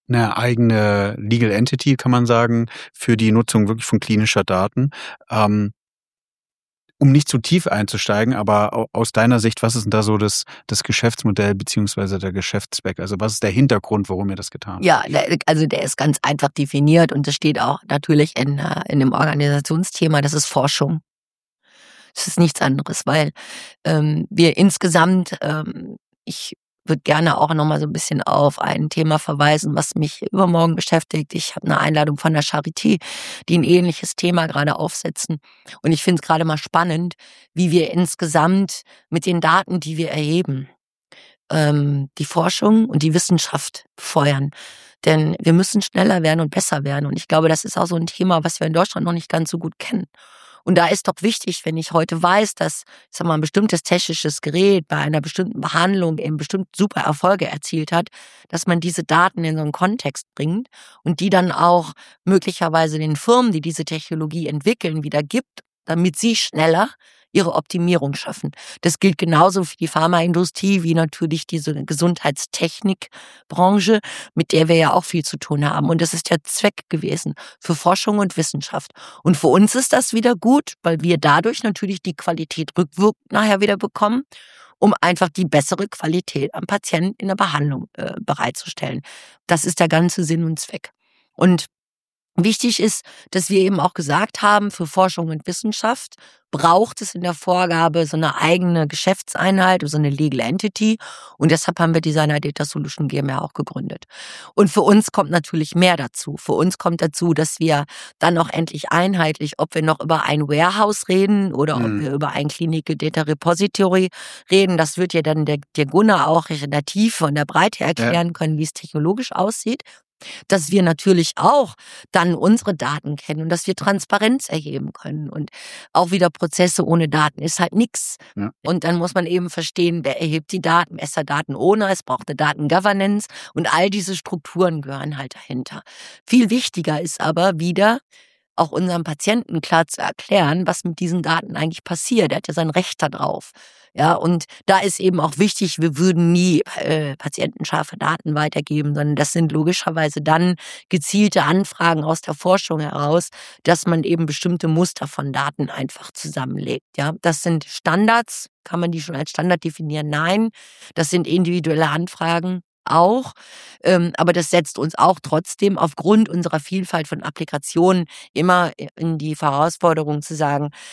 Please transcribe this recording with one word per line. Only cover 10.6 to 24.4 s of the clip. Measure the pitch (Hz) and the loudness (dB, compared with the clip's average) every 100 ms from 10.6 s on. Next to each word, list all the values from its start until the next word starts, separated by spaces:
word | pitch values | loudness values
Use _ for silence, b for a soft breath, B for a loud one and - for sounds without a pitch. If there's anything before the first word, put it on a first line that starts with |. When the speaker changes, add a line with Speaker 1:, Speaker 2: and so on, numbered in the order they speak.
| - | -6
Speaker 1:
das | 107 | -4
Geschäftsmodell | - 113 117 - 113 98 101 98 | -2 0 0 0 0 2 0 0
beziehungsweise | 92 - 101 - 98 95 | -2 -2 -2 -2 -4 -4
der | 95 | -4
Geschäftszweck? | 92 - 104 - - 95 90 | -6 -4 -6 -6 -8 -6 -6
Also | 92 98 | -6 -2
was | 110 | -2
ist | 107 | -2
der | 107 | 0
Hintergrund, | 98 139 113 - 107 101 | 2 4 2 0 -2 -2
warum | 92 98 | -4 -4
ihr | 98 | -6
das | 101 | -10
getan | - - 92 | -12 -12 -2
habt? | 185 | 2
Speaker 2:
Ja, | 143 - | 2 0
der, | - - 170 - | -2 0 -2 0
also | 156 156 | 2 0
der | - | -2
ist | 139 - | -4 -2
ganz | 143 - | 0 0
einfach | 139 147 143 | -2 0 -2
definiert | - 143 143 147 165 165 | -2 -2 2 4 6 4
und | 170 147 | 2 -2
das | |
steht | 139 151 151 | -2 0 0
auch | 117 139 - | -2 -2 -4
natürlich | 143 - 151 151 - | -4 2 2 2 0
in, | 127 143 | -2 -2
äh, | 151 - - | -4 -6 -2
in | 147 | 0
dem | 131 | 2
Organisationsthema, | - 156 151 143 143 143 160 185 - 160 151 | 2 0 0 0 0 0 -2 -2 0 2 2
das | 143 | 0
ist | 151 - | -2 -2
Forschung. | - 135 - 143 156 - _ _ _ _ _ b b b b b | 0 0 0 -2 -2 -8 _ _ _ _ _ b b b b b
Das | - - | -10 -4
ist | - | 2
nichts | 170 - | 2 2
anderes, | 135 139 143 - - | 0 0 -4 -6 0
weil, | 151 147 B B B B B - | 0 0 B B B B B -2
ähm, | 160 151 151 - | 2 2 0 -2
wir | - | 4